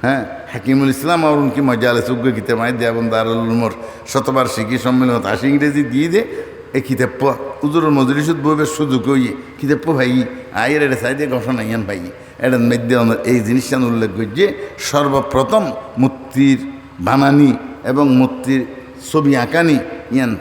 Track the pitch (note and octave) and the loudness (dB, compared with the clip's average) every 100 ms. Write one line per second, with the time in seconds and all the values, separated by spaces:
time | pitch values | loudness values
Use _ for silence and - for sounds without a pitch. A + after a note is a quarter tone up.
0 | B2 C3+ G#2+ - - B2 B2+ C3+ C3+ C3 | 0 -2 -4 -12 -12 -8 0 2 2 0
1 | C#3+ E3+ D#3 D3 C#3 C3 C#3 A#2 B2 A#2+ | 0 2 2 2 2 0 0 2 2 2
2 | A#2 B2+ B2+ A2 G2 A2+ A#2 A#2+ A#2 A#2 | 0 0 0 -2 -2 -2 0 0 -2 0
3 | A#2 A2 A2+ A2+ A2+ A#2 A2+ - - - | 0 0 0 0 0 0 0 -4 -14 -16
4 | - C3+ C3 C3 A#2+ - G#2+ B2 B2+ B2+ | -4 -2 0 0 0 -2 -2 -2 0 2
5 | B2+ A#2+ G2 G#2 C3+ C#3+ D3 C#3+ C#3 B2 | 2 2 0 0 2 2 2 0 0 0
6 | E3 F#3+ A3+ - - - - C3 B2+ B2 | 2 0 -2 -8 -12 -16 -6 -6 -2 -2
7 | B2+ - C#3 C3 C#3 - D3 D#3 D#3 C#3+ | -2 0 -2 -2 -8 -6 -2 0 2 4
8 | B2+ C#3+ D3+ D#3+ D3 D3+ D3+ - D3+ C3 | 2 2 0 0 0 0 0 -2 0 0
9 | A#2+ C#3 B2 - - - C#3 C#3+ E3 D3 | 2 2 0 -4 -12 -8 -2 0 0 0
10 | B2+ B2+ A#2+ - - F#2+ A#2+ D3 C#3+ C3 | 2 2 0 -6 -10 -4 0 2 2 0
11 | A#2+ C#3 D3 B2+ A2+ B2 A2 A2+ G2+ G2 | -2 -2 -2 -2 -2 -4 -2 -4 -4 -8
12 | F2+ - - - C3 B2+ A#2 A#2 A#2 B2 | -10 -14 -20 -4 0 2 2 0 2 2
13 | A2+ A2+ G#2+ B2 G#2+ B2 B2+ C3+ B2 A#2 | 2 0 2 0 2 0 0 -2 0 0
14 | A2 F#2+ G#2+ A#2 G3 - - - - D3 | -2 -2 -6 0 0 0 -12 -10 -2 0
15 | C#3+ C3+ - B2+ C3 - G#2+ A#2 - - | 2 0 0 0 2 2 0 -8 -10 0
16 | C3 - - C3 C#3 C3 - - - - | 0 0 -8 2 4 2 -2 -14 -18 -6
17 | F2+ C3+ C#3 C#3+ C#3+ A#2 - - - C3 | 0 4 4 6 6 4 -4 -8 -2 2
18 | D3 B2+ B2+ B2+ B2+ C3+ A#2 - - - | 4 4 4 0 -2 -2 -2 -10 -18 -18
19 | - D#3 D3 C3+ B2 D#3 E3+ C#3 - - | -2 0 2 2 2 2 4 2 0 -12
20 | - C3 B2 G2 | -4 -2 -2 -4